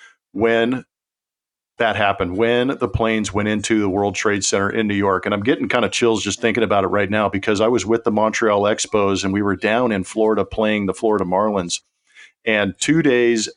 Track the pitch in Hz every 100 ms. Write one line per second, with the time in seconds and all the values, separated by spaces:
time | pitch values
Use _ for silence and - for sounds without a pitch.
0 | - _ _ 101 113 117 117 127 - _
1 | _ _ _ _ _ _ _ - 117 104
2 | 101 98 90 92 117 120 127 - 120 -
3 | 110 110 101 101 107 104 - 110 101 98
4 | 101 98 104 101 - 101 101 113 107 101
5 | 101 92 101 104 107 - 113 123 101 -
6 | 117 110 101 - 117 117 104 101 92 101
7 | 98 107 101 101 110 101 110 117 98 117
8 | 117 107 110 - 110 104 101 107 - 107
9 | 98 95 98 101 101 95 107 113 123 101
10 | 92 110 110 104 95 - 107 107 98 -
11 | 113 104 90 92 107 101 87 - _ _
12 | _ - - _ 117 107 98 - - 160
13 | 147 123 120 113 107